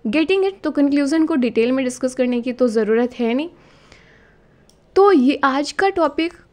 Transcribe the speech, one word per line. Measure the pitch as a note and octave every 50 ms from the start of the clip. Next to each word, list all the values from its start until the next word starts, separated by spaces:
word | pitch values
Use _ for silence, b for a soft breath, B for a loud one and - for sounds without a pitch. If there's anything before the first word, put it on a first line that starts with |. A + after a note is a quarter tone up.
| -
Getting | A3+ A3 D4+ D#4+ C#4+ F#4+ G4 F#4+
it? | G4 F#4+ - -
तो | D#4
कंक्लूजन | - D4 C#4+ C#4+ C#4 C#4+ C#4+ C#4 D#4+ D#4+ D#4
को | D4+ E4
डिटेल | C4+ B3 A#3 - A3+ A3+ A#3+
में | C4 C4+ C4
डिस्कस | B3 B3 - - B3+ B3+
करने | - B3+ B3 B3 A#3+
की | A#3 B3+ A#3+
तो | - B3+
ज़रूरत | B3 G#3 A3+ A3 G3+ A3 A3+ B3 B3 B3 -
है | A#3+ A3+ A#3+
नहीं। | C4 D#4 F4 b b b b b b b b b b b b b b b b b b b b b b b b b _ _ _ _
तो | F#4+ G4 G4+
ये | G4 C#4+ B3 C4+ C#4 C4 -
आज | C4+ C4 C#4 C#4+ -
का | - - G4 G4
टॉपिक | G4 F#4 D#4+ D4 D4 - D#4+ E4+ - - _ _